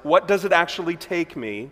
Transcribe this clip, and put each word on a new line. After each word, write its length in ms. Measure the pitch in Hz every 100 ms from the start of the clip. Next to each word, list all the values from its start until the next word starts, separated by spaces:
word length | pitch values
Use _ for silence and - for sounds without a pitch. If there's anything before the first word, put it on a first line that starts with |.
"What 240 | 147 180 185
does 200 | 202 190
it 60 |
actually 440 | 175 170 - 170 175
take 400 | - 175 165 143
me 340 | 113 104 131